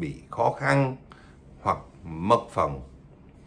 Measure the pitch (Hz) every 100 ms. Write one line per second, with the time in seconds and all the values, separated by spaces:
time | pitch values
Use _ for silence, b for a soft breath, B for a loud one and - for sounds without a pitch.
0 | 78 69 - - 120 - 139 139 131 135
1 | - B B B - - 101 - - -
2 | 87 80 95 117 - - 78 69 65 -
3 | - - - -